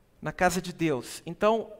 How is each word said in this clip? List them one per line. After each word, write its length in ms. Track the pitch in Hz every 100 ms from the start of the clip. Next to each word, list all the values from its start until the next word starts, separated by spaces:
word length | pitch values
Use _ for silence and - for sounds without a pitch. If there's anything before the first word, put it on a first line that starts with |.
| _ _
na 120 | 151
casa 280 | - 180 180
de 120 | 175
Deus. 500 | 147 165 127 117 -
Então, 460 | - 170 208 226 214